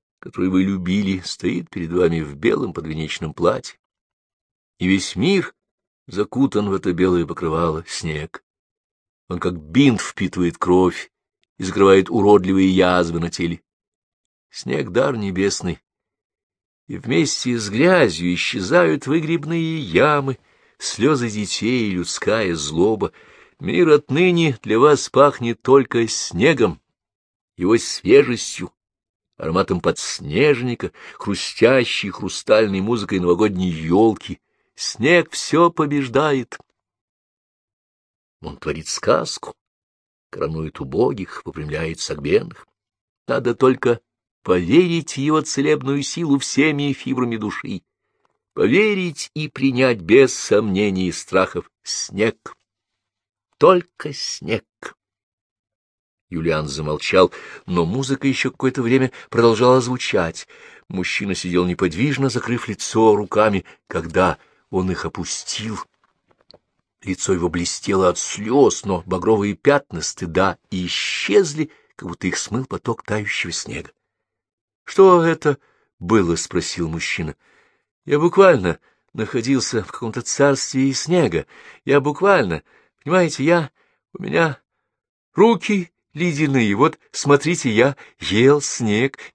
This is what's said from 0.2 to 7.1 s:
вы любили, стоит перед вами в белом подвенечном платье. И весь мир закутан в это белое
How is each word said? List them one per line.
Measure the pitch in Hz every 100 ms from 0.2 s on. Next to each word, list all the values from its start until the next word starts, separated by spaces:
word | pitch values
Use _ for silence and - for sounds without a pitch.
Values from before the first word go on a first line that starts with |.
| - - 92
вы | 92
любили, | 95 98 87 98 98 92
стоит | 90 - 117 151 170
перед | - 82
вами | 87 90 82
в | 76 71
белом | 76 76 107
подвенечном | 82 80 78 78 - 80
платье. | - 85 113 - - _ _ _ _ _ _ _ _ _ _
И | 90
весь | 98 - -
мир | 139 196 - - _ _ _ _ -
закутан | 92 104 120 135 - 104
в |
это | 95 95
белое | 85 92